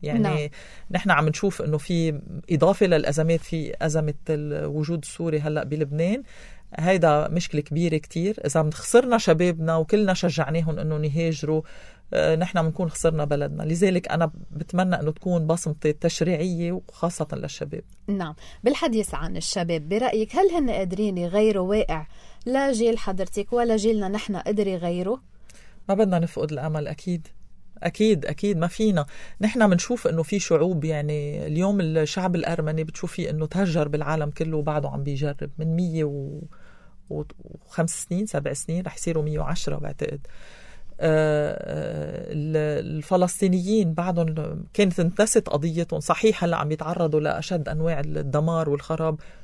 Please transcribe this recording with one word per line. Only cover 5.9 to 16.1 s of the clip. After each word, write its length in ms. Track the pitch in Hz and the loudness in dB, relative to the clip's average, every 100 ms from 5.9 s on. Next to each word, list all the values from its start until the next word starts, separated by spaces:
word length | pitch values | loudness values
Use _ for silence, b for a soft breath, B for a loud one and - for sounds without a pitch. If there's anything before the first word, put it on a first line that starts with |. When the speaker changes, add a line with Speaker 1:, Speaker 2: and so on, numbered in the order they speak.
| 147 175 254 - b b b - - | 0 0 0 -4 b b b -12 0
Speaker 1:
هيدا 520 | 170 190 160 147 - | 2 6 6 6 2
مشكلة 340 | 170 - 147 | -2 0 -2
كبيرة 360 | 143 151 170 156 | 0 0 2 0
كتير. 400 | - 165 185 220 - | -2 -2 -2 -2 0
إذا 240 | 160 151 | 2 2
خسرنا 440 | - - 240 254 226 | -2 4 6 6 4
شبابنا 580 | - 160 180 160 160 165 | 4 4 4 2 0 2
وكلنا 380 | 160 214 202 | 4 4 4
شجعناهم 640 | 180 175 151 143 165 160 151 | 2 2 0 0 0 0 -2
إنه 260 | 156 151 151 | -2 0 0
يهاجروا، 560 | 156 165 156 151 156 B B B B - | 0 0 0 0 0 B B B B -2
آه، 220 | - 156 160 | 2 4 2
نحن 260 | 175 175 | 2 0
بنكون 280 | 160 160 170 | 0 0 -4
خسرنا 360 | - 165 156 147 | 0 0 2 0
بلدنا. 380 | 147 143 151 | 0 -2 -4
لذلك 480 | 156 165 190 175 - | -2 2 2 2 0
أنا 200 | 165 160 - - | 0 0 -2 -12
بتمنى 480 | 151 - 180 185 170 | -10 -4 0 2 0
إنه 120 | 151 | -2
تكون 360 | 156 185 175 156 | -4 -2 0 2
بصمتي 460 | 170 156 147 151 | 0 -2 -2 -2
تشريعية 800 | 147 165 | 2 0